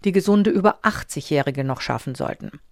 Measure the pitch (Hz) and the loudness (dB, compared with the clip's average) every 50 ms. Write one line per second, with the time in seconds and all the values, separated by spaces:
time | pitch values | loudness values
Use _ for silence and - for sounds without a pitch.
0 | - 202 180 196 190 202 202 208 202 220 - 208 185 208 - - - 214 208 - | 0 4 2 2 4 4 4 4 4 4 2 4 2 2 0 2 -2 -2 -2 -2
1 | - - - 147 - - 156 139 139 143 131 139 135 135 131 - - - 123 117 | -10 -8 -10 -10 -4 -2 0 0 0 0 -2 -2 -2 -4 -4 -6 -4 -4 -4 -4
2 | - 135 127 - - - - - - - - - - _ | -4 -8 -8 -6 -6 -6 -6 -8 -12 -16 -16 -18 -20 _